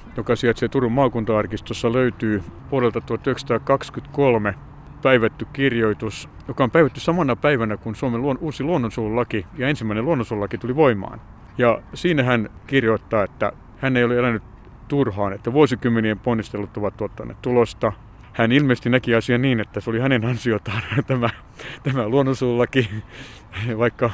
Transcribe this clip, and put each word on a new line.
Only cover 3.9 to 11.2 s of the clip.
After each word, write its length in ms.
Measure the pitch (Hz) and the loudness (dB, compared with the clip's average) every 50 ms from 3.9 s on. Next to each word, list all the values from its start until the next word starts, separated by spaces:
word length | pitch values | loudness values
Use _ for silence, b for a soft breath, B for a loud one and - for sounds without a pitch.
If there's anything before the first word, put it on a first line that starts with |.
| - 120 - - - 143 143 135 120 113 104 104 98 - - - - - - - - - - | -10 -12 -12 -8 -2 2 4 4 4 4 2 0 -4 -6 -12 -18 -20 -20 -20 -20 -20 -2 2
päivätty 440 | 135 131 123 110 110 - - 110 - - | 4 4 4 4 2 -2 -4 -10 -8 -4
kirjoitus, 760 | - 135 135 120 117 113 107 104 - 113 107 - - - - - - - - | 0 0 2 2 2 2 2 0 -2 -4 -8 -8 -8 -12 -14 -16 -16 -12 -12
joka 160 | 131 - 139 | -2 0 0
on 60 | 120 | 4
päivätty 300 | - 160 165 131 - 139 | 6 4 4 4 2 -2
samana 360 | - - 165 180 165 135 120 | -2 -2 0 2 2 0 0
päivänä, 400 | - - 147 147 123 117 107 107 | 2 2 2 2 2 0 -2 -4
kun 180 | 101 - 117 107 | -6 -6 -10 -8
Suomen 280 | - - 131 117 117 127 | -4 -4 -2 -2 -2 -2
luon-, 160 | 143 131 - | -2 -4 -4
uusi 240 | - 156 - - 135 | -4 -8 -6 -4 -2
luonnonsuojelulaki 840 | 151 180 156 120 110 - - 113 107 110 120 120 - - 107 90 - - 147 | -2 0 0 0 -2 -2 -4 -4 -2 0 -2 -2 0 -2 -6 -6 -6 -8 -4
ja 100 | 127 135 | -2 -2
ensimmäinen 360 | 151 - 120 107 104 110 117 | -2 -2 -2 -2 -2 -2 0
luonnonsuojelulaki 540 | 147 170 135 113 - 117 104 101 101 - 113 | 0 0 0 -2 -4 -4 -4 -4 -4 -4 -6
tuli 180 | - 120 127 | -6 -4 2
voimaan. 440 | 147 156 135 117 101 95 - - 107 | 4 6 4 4 2 -2 -8 -12 -14